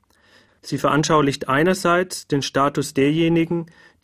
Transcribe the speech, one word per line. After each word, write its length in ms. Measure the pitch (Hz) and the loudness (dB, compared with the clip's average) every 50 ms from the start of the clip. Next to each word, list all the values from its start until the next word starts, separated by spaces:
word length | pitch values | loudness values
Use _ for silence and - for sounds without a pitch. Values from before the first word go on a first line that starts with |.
| _ _ _ _ _ _ _ _ _ _ _ _ - | _ _ _ _ _ _ _ _ _ _ _ _ -12
Sie 160 | - - 139 | -8 -6 -2
veranschaulicht 680 | - 147 135 147 156 - 165 151 147 139 131 - - - | 0 0 0 0 2 2 2 2 2 2 0 -4 -4 -2
einerseits 800 | 131 139 160 185 185 185 - 175 170 175 185 180 - - - - | 0 2 2 2 0 0 0 0 0 0 0 -2 -6 -12 -8 -4
den 140 | 147 139 131 | -4 -4 -2
Status 520 | - - 143 139 143 143 151 135 - - | -2 -2 0 0 0 0 -2 -6 -4 -2
derjenigen, 720 | - 135 147 156 160 165 165 170 165 165 165 175 170 165 165 - - - - _ _ | 0 0 2 2 2 2 2 2 0 0 0 -4 -6 -6 -8 -14 -20 -20 -20 _ _